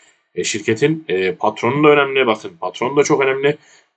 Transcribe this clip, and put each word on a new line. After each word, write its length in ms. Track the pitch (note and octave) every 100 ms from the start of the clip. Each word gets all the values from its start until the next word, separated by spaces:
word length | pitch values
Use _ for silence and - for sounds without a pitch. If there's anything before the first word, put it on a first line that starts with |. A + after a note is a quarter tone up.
| _ _ _ -
E, 80 |
şirketin, 600 | F#2 G#2+ G#2 A2 D3 D#3+ -
e, 280 | F#2 F#2 F2
patronu 480 | G#2+ A2 A#2 C#3+
da 40 | D3+
önemli. 400 | D3 C#3 C3+ B2+
Bakın 240 | - G2+ E2+
patron 380 | F#2 - B2 C#3+
da 60 |
çok 180 | C#3+ C#3+
önemli. 360 | C3+ C3+ C#3 D3+ _ _ _